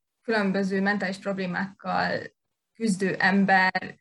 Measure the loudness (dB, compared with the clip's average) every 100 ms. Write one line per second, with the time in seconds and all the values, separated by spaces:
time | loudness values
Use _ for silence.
0 | _ _ -2 0 2 0 0 0 0 0
1 | -2 -4 -6 -4 -4 -4 -6 -8 -4 -2
2 | 0 -2 -6 -16 _ _ _ -4 -2 0
3 | -2 0 2 4 4 4 2 0 -8 -14